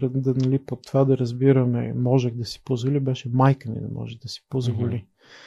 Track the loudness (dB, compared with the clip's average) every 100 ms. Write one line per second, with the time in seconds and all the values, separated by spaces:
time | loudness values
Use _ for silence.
0 | -2 0 0 0 0 0 -2 -12 -2 2
1 | 4 2 0 2 4 4 2 0 -2 -2
2 | 2 2 2 -4 -8 -10 -4 -2 0 0
3 | -2 -4 -2 2 4 2 -4 -10 -8 -10
4 | -10 -12 -14 -16 _ -4 -2 -2 -4 -4
5 | -10 _ _ -20